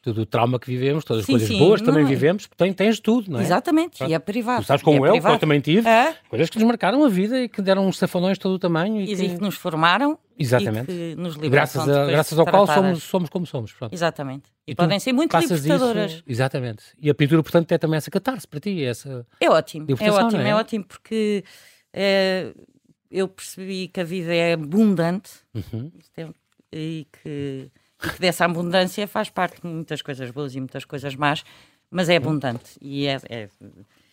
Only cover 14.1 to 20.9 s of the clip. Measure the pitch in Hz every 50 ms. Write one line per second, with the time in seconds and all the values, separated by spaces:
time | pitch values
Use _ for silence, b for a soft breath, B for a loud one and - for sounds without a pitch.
14.1 | - - 143 135 131 143 _ _ _ _ _ - 151 - 175 160 196 196 - 262
15.1 | 254 247 320 330 - 170 165 277 185 151 139 151 294 262 254 240 226 208 214 180
16.1 | 160 165 _ - 123 113 131 131 - 143 123 120 110 - - - _ _ - 147
17.1 | 139 - 151 135 160 160 147 - - 170 165 - 180 165 - 156 160 156 - -
18.1 | - 196 196 - 262 202 - _ - 147 - 208 196 175 139 123 120 - - 139
19.1 | 131 123 120 _ _ _ - 330 202 160 156 - - 160 156 147 135 120 214 214
20.1 | 208 196 226 233 220 175 127 208 208 214 220 - - 214 185 _